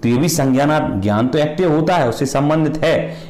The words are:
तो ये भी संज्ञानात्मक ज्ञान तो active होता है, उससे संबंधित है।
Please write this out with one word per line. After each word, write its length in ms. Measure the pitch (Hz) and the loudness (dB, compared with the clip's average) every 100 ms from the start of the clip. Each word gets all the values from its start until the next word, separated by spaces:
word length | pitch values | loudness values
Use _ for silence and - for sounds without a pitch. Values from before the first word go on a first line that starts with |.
तो 60 | 117 | 0
ये 80 | 123 | 0
भी 120 | 165 | 0
संज्ञानात्मक 720 | 156 139 131 147 151 123 104 | 0 2 2 2 0 -2 -2
ज्ञान 260 | 98 104 123 | 0 0 0
तो 100 | 147 | 0
active 380 | 151 151 185 151 | -2 0 0 2
होता 200 | - 180 | 2 2
है, 140 | 127 | 0
उससे 160 | 113 135 | -2 -2
संबंधित 580 | 135 143 156 156 - | 0 0 2 0 0
है। 340 | 156 151 - - - | 0 0 -2 -10 -12